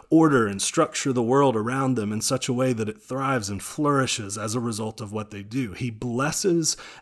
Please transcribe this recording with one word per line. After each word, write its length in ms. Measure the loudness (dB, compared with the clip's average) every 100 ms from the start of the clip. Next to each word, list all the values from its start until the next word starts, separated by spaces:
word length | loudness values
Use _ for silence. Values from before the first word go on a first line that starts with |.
| 4
order 360 | 6 8 6 2
and 140 | 0
structure 540 | -2 0 0 0 -2
the 80 | 0
world 340 | 2 4 4 2
around 380 | -2 0 0
them 180 | 0 0
in 80 | -2
such 260 | -2 -2 -2
a 60 |
way 220 | 0 0
that 140 | 0 -4
it 140 | -6
thrives 460 | -8 -6 -2 -2 -2
and 140 | -8
flourishes 760 | -8 -2 0 2 0 -2 -6 -6
as 180 | -4
a 60 | -4
result 400 | -4 -4 -6 -8
of 120 | -8
what 180 | -8 -8
they 120 | -12
do. 300 | -8 -6 -6
He 180 | -6 -8
blesses 840 | -6 -6 -2 -2 0 2 2 0 -4 -6 -12